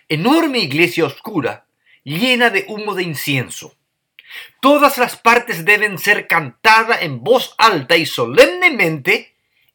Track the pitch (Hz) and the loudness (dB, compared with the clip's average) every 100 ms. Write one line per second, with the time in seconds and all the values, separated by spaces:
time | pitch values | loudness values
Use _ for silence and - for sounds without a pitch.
0 | _ 156 214 330 320 247 165 147 170 165 | _ -2 2 2 2 -2 -2 0 0 2
1 | 147 - 226 196 110 110 _ _ _ _ | -2 -4 -8 -4 -4 -8 _ _ _ _
2 | 139 160 254 240 233 233 - 208 208 185 | -12 -2 0 2 2 0 -6 -8 -8 -6
3 | 175 139 - 135 98 - - _ _ _ | -6 -6 -4 -4 -6 -14 -18 _ _ _
4 | _ _ _ - - _ 269 294 285 254 | _ _ _ -20 -20 _ 2 4 2 2
5 | 240 - 233 233 233 170 165 208 214 170 | -4 0 2 2 0 -4 0 0 0 -4
6 | 202 208 - 170 139 - 226 220 226 220 | -2 -2 0 -4 -4 -2 2 4 2 -4
7 | 165 123 156 247 - - 220 170 131 170 | -4 -6 0 0 0 0 2 2 0 0
8 | 147 - 117 151 349 359 359 240 170 156 | 0 -4 0 4 4 4 -2 0 -2 -2
9 | 147 240 - _ _ _ _ | -2 -2 -4 _ _ _ _